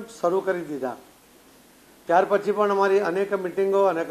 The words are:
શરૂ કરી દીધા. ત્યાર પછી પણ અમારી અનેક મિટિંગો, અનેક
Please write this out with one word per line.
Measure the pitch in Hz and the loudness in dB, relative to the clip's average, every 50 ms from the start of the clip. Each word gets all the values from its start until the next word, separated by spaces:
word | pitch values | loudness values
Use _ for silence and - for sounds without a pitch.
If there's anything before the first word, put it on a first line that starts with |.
| 214 - | -6 -12
શરૂ | - - - 175 175 190 | -8 -4 -2 0 0 0
કરી | 185 185 185 175 165 147 | 0 -2 -2 -4 -4 -8
દીધા. | 151 135 123 123 123 - - - - _ _ _ _ - _ _ - _ _ _ _ _ _ - - - - - | -8 -6 -6 -8 -8 -10 -14 -20 -20 _ _ _ _ -20 _ _ -20 _ _ _ _ _ _ -20 -20 -12 -4 2
ત્યાર | 165 180 196 | 2 2 4
પછી | 180 208 196 202 190 202 | 4 2 0 0 0 0
પણ | 208 208 202 202 | 0 0 2 2
અમારી | 196 196 196 190 196 208 | 2 2 2 2 2 2
અનેક | 170 170 190 202 196 208 190 | 0 -2 -2 -2 -2 -2 -4
મિટિંગો, | 185 180 170 196 196 196 196 196 196 | -4 -4 -4 -2 0 2 2 2 2
અનેક | 196 170 165 165 - | 2 2 0 -4 -4